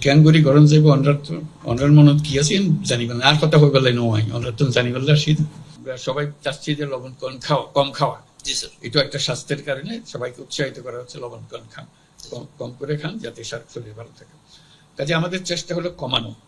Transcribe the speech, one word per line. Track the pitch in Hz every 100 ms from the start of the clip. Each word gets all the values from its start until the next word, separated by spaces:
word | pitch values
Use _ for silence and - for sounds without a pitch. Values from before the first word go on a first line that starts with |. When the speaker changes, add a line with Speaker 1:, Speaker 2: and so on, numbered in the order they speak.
Speaker 1:
কেন | 139 147
করি | 156 160
গরম | 135 147 151
যাইব, | 151 151
অনরার | 135 143 143 -
তো, | 165 160 -
অনরার | 127 120 143
মনত | 151 147 147
কি | 147 135
আছে, | 147
ইয়ান | 196 190 151
জানি | - 120 120
না। | 120 135
আর | 151
কথা | 156 156
হয়ে | 147
গেলে | 135 127
নয়, | 120 117 107 110
অনরার | 117 123 113
তো | 143
জানি | 120 123
বললে | 123 139
আসি। | 151 151 156 - - - -
আমরা | 131 127
সবাই | - 135 147 147
চাচ্ছি | 143 - - 147
যে | 143
লবণ | 127 127 127
কম | 127 131
খাওয়া, | - 143 113
কম | 143 139
খাওয়া। | 123 135 117 _ _
Speaker 2:
জি | -
স্যার। | - - -
Speaker 1:
এটা | 123 151
একটা | 131 139
স্বাস্থ্যের | - 120 - 143
কারণে | 147 135 180 233 -
সবাইকে | 127 123 123
উৎসাহিত | - - 135 131
করা | 123 120
হচ্ছে, | 123 -
লবণ | 123 117 107
কম | 117 113
খান, | - 127 _ _ _ -
কম, | - - _
কম | 123 123
করে | 143 147
খান, | 151 -
যাতে | 117 110
সার | 117 123 -
শরীর | - 117
ভালো | 110 113 _
থাকে। | - _ _ - _ _ _ -
কাজে | 143
আমাদের | 165 175 185
চেষ্টা | - 175 - 175
হলো | 170
কমানো। | - 131 127 113 -